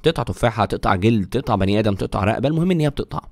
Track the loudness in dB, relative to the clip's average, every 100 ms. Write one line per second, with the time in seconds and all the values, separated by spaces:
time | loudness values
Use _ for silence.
0 | 0 0 -4 0 0 2 -2 0 0 2
1 | 4 2 0 -4 -2 0 2 2 0 -2
2 | -4 0 0 0 0 0 0 2 0 -2
3 | -8 -8 -12